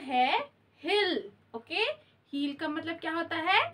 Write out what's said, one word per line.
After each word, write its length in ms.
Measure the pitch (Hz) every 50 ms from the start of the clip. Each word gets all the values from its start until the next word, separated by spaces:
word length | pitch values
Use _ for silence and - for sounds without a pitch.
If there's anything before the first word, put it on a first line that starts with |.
| 285
है 360 | 262 - 226 254 269 339 453 571 - _ _ _ _ _ - -
hill। 480 | 330 392 415 403 370 311 214 - - - _ _ _ -
okay, 280 | 226 - - 320 381 453 523 605 - _ _ _ _ _ - -
Hill 220 | 285 285 285 277
का 140 | - 320 302
मतलब 300 | 302 320 311 320 330 330
क्या 140 | - 320 320
होता 240 | 339 330 330 330 330 311
है? 180 | 349 381 440 605 679